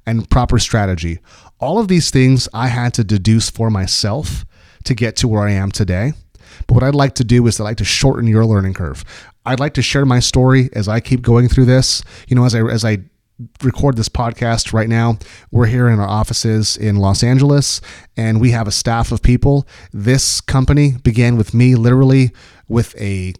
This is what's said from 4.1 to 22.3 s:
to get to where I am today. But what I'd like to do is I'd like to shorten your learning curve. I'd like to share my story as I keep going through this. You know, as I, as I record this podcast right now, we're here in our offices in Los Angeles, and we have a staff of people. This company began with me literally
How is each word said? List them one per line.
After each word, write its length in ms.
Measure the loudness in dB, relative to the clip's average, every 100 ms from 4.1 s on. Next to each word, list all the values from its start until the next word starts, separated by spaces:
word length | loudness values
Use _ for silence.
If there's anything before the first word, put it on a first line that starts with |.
| -4 -6 -10 -12 _ _ -10
to 100 | -6
get 220 | -2 -2 -2
to 120 | 0
where 180 | 0 0
I 40 |
am 200 | -2 -2
today. 400 | -4 -2 -2 -4 -6 -14 _ _ -12 -2
But 60 |
what 100 | 0
I'd 120 | 2 2
like 200 | 0 -2
to 80 |
do 240 | 2 2 2
is 100 | 0
I'd 60 |
like 140 | -4 -6
to 80 | -4
shorten 420 | 0 0 0 2
your 180 | 2 2
learning 280 | 2 0
curve. 320 | -4 -8 -10 -16 -20 -20 _ -6
I'd 160 | -4
like 140 | -4 -4
to 60 |
share 240 | -2 0 2
my 140 | 2
story 500 | 2 2 4 4 2
as 160 | -2 -4
I 100 | -4
keep 220 | -2 -2
going 260 | 2 4 4
through 180 | 4 4
this. 380 | 4 2 -4 -8 -18 -2
You 80 | 2
know, 80 |
as 100 | 2
I, 80 | 0
as 200 | -2 -2
I 140 | -2 -4 -6 _ _ -20 -20 _
record 360 | -4 0 0 -2
this 120 | -4
podcast 640 | -4 -6 -4 -2 -2 -2
right 160 | -4 0
now, 280 | 0 0 -2 -8 -20 -4
we're 160 | 0 2
here 200 | 2 2
in 100 | 2
our 80 | 0
offices 720 | -2 -2 -4 -2 -2 -2 -4
in 180 | -2 0
Los 280 | 0 2
Angeles, 580 | 2 2 4 2 0 -6 -12 -20 -14 -6
and 260 | -2 0
we 100 | 2
have 160 | 0 -2
a 40 |
staff 400 | -4 -2 -2 -2
of 100 | 0
people. 460 | 2 2 2 0 -2 -12 -16
This 480 | -6 0 0 0 -4
company 540 | -2 0 2 2 2 0
began 340 | 0 2 2 2
with 160 | 0
me 220 | 2 4 4
literally 560 | 4 4 4 4 2